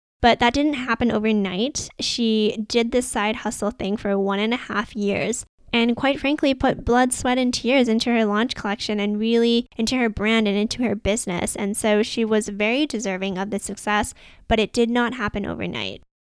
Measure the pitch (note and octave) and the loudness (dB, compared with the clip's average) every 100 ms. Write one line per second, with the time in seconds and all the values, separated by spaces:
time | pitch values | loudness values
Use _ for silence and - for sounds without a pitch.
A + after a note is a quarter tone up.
0 | _ - A#3 - A#3+ C#4 D4 C#4 B3+ A#3 | _ 2 4 4 2 2 0 0 -2 0
1 | A#3+ G#3+ A3 G#3+ F#3+ F3+ B3+ - - - | 0 2 2 2 0 -2 -2 -4 -10 -6
2 | A#3 - A3+ A3 G#3+ - G#3+ A#3 A#3 B3 | -4 0 0 2 2 0 -2 0 2 0
3 | B3 A#3 G#3 A3 A3 - G#3 B3 F#3+ G#3 | -2 -2 -2 -2 -4 -4 -4 -4 -4 -2
4 | G#3 G3 G3 G3 A3 B3 - G#3 G#3 - | -2 0 0 0 0 -2 -4 -6 -4 -4
5 | G3+ G3 G3+ A#3 - _ - A#3+ A#3 A#3 | -2 -2 -2 -4 -8 _ -4 0 2 2
6 | C4+ C#4 C4+ D4 C#4+ C4 C4 - - A#3+ | 0 0 0 0 2 2 0 0 2 2
7 | B3+ - B3+ B3 B3 - A3+ C#4 A#3+ A3 | 2 0 0 0 0 0 2 2 4 2
8 | C4 A#3 G#3+ G#3 A#3+ - G3+ G#3 - G#3 | 2 2 2 2 0 -2 -6 -4 -4 -2
9 | G#3 G#3 A3 A#3 A#3 A#3 A#3+ - A3+ B3+ | -2 0 2 4 4 2 0 -4 -2 0
10 | A#3 G#3 G#3 A3+ G#3+ G3+ G#3+ - A#3+ G#3+ | 0 0 0 2 2 2 0 0 -2 -2
11 | G3 A3 - F3 - - G3+ G#3 A3 G#3 | -2 -2 -2 -4 -4 -4 -4 0 2 2
12 | A3 - A3 G#3+ G#3+ G3+ G#3 B3+ D4+ A3 | 2 0 2 2 0 -2 0 0 0 -2
13 | G#3+ F#3 F#3+ F#3 G3 G3 - G3+ - G#3 | -4 -4 -4 -4 -4 -4 -6 -8 -2 0
14 | A#3+ - - - - A3+ G3+ B3+ A#3 A#3+ | -2 -8 -20 -14 -2 0 2 2 2 2
15 | A#3+ B3+ G#3 G3+ F#3+ - F3 A#2 G2 G2+ | 0 -2 -6 -4 -6 -4 -6 -6 -8 -10
16 | - _ | -18 _